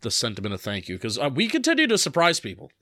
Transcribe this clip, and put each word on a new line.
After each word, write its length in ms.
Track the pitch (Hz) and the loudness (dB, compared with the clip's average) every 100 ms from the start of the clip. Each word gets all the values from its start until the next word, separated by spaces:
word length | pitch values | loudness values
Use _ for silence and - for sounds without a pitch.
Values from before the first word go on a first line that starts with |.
the 100 | 113 | -4
sentiment 420 | - 117 101 101 | -2 -2 -4 -6
of 80 | 98 | -6
thank 260 | 104 101 87 | -6 -6 -6
you, 120 | 92 | -8
'cause, 180 | 113 104 | -4 -2
uh, 140 | 143 | -2
we 140 | 131 220 | 0 0
continue 400 | 320 302 311 302 | 0 2 4 4
to 100 | 214 | 2
surprise 420 | 165 170 170 165 | 2 4 4 2
people. 320 | 107 92 - _ | -4 -12 -16 _